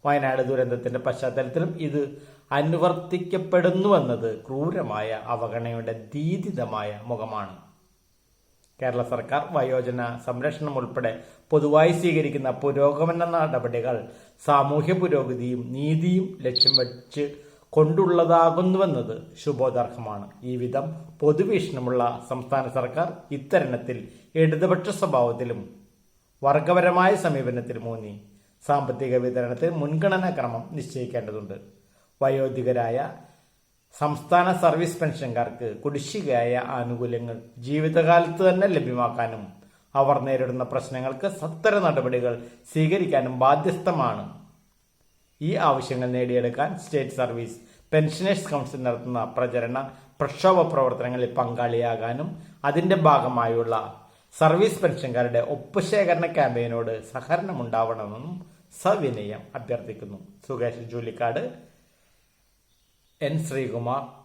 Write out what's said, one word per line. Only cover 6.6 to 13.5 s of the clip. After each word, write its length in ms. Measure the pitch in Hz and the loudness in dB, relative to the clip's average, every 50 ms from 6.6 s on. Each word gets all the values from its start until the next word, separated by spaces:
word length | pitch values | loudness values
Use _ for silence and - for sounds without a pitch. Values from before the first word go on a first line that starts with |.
| 120 104 107 107 104 104 104 104 110 | -6 -4 -4 -6 -6 -6 -8 -10 -8
മുഖമാണ്. 540 | 120 120 107 110 113 107 107 101 92 92 90 - _ _ _ _ _ _ _ _ _ _ _ _ _ _ _ _ _ _ _ _ _ _ _ | -8 -6 -6 -6 -8 -6 -8 -8 -10 -12 -18 -20 _ _ _ _ _ _ _ _ _ _ _ _ _ _ _ _ _ _ _ _ _ _ _
കേരള 220 | 131 127 120 123 120 | -4 -2 -2 -2 -2
സർക്കാർ 440 | 117 127 117 113 123 139 147 143 147 | -2 -4 -6 -4 -2 -2 -2 -2 -2
വയോജന 680 | - 120 127 131 131 127 120 123 123 123 120 117 120 123 - | -2 -2 0 0 0 -2 -2 -2 -4 -4 -6 -6 -8 -8 -8
സംരക്ഷണം 520 | - 123 123 127 151 151 156 156 147 139 | -8 -6 -4 -4 -4 -4 -4 -8 -4 -4
ഉൾപ്പെടെ 460 | 131 120 107 - 131 123 113 98 - - - - _ _ _ | -4 -6 -4 -6 -4 -4 -4 -4 -6 -12 -20 -20 _ _ _
പൊതുവായി 420 | 156 151 151 147 147 156 160 175 | 2 2 4 6 6 8 8 6
സ്വീകരിക്കുന്ന 600 | 175 165 170 175 160 156 151 143 143 139 135 131 | 4 4 2 2 2 2 2 0 -2 -2 -2 -4
പുരോഗമന 760 | 127 - - 143 139 139 139 143 143 147 160 165 170 170 170 | -4 -2 -2 -2 2 4 4 4 4 4 0 0 2 0 -2
നടപടികൾ 840 | 170 170 170 156 156 | 0 2 0 0 0